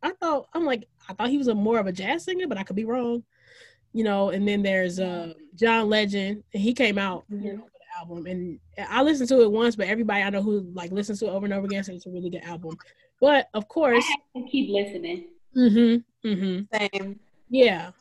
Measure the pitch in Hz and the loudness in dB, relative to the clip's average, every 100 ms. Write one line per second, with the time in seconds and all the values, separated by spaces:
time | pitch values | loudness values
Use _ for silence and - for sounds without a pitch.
0 | 285 370 339 294 - 330 320 247 - _ | -6 -4 -2 -2 -4 -4 -2 -2 -6 _
1 | - 190 233 285 254 214 208 233 190 180 | -18 -4 -2 0 0 0 2 0 0 -4
2 | 190 320 339 370 359 202 190 196 220 247 | -4 -4 -4 -4 -4 -6 -6 -6 -4 -2
3 | 240 240 - _ _ - - _ _ 220 | -2 -4 -6 _ _ -20 -20 _ _ -2
4 | 220 196 196 190 202 202 202 190 185 175 | 0 2 0 0 0 2 2 2 0 -2
5 | 185 175 170 165 - 175 226 226 214 214 | -4 -4 -10 -14 -20 0 4 4 4 2
6 | 208 202 196 208 - 202 202 247 240 202 | 2 0 -4 -6 -8 -2 0 2 2 2
7 | 196 180 - 208 208 202 233 _ _ - | -2 -4 -10 -8 -8 -8 -14 _ _ -14
8 | 170 170 175 185 180 156 _ - 202 220 | -12 -12 -8 -8 -8 -10 _ -14 -4 2
9 | 285 302 247 262 226 208 240 214 185 220 | 2 2 4 6 6 4 0 0 -2 -2
10 | 220 202 196 202 208 208 185 180 175 190 | 0 0 0 -2 0 -2 -4 -10 -8 -6
11 | 208 202 214 190 202 196 196 196 196 180 | -4 -4 -4 -4 -4 -4 -4 -6 -6 -12
12 | 185 180 180 180 170 175 170 160 - _ | -12 -8 -8 -8 -10 -12 -12 -14 -18 _
13 | _ _ 269 285 - 214 208 - 302 240 | _ _ 4 4 2 -6 -6 0 2 4
14 | 269 285 _ 254 - 277 202 202 202 - | 2 -4 _ -14 -4 -2 0 0 -2 -6
15 | 170 175 - _ _ 254 247 214 233 233 | -8 -8 -10 _ _ 4 6 8 6 4
16 | - _ 226 202 196 185 202 214 202 196 | 0 _ -4 -2 -2 -4 -4 -4 -4 -4
17 | 196 202 _ _ _ 254 240 180 170 180 | -8 -12 _ _ _ 6 6 4 -6 -14